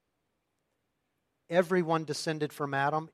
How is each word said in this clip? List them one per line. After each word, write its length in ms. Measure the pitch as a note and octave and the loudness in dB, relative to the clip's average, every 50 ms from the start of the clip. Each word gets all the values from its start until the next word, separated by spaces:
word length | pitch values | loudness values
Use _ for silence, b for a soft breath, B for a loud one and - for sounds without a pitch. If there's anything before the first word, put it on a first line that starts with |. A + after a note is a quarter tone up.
| _ _ _ _ _ _ _ _ _ _ _ _ _ _ _ _ _ _ _ _ _ _ _ _ _ _ _ _ _ - | _ _ _ _ _ _ _ _ _ _ _ _ _ _ _ _ _ _ _ _ _ _ _ _ _ _ _ _ _ 0
Everyone 560 | E3 F3+ F#3 D#3+ F#3 F3+ E3+ D#3 E3 D#3+ D#3+ | 2 2 4 4 2 0 2 2 0 0 0
descended 480 | C#3+ D3 - - E3 D#3 D#3 D3+ C#3+ | -2 -6 -4 -4 -4 -2 -2 -2 -4
from 220 | - - D3+ C#3 C#3 | -4 -4 -4 -2 0
Adam 360 | C3+ C#3 C#3+ D3+ D#3 D#3+ D#3+ | 0 2 2 0 -2 -4 -6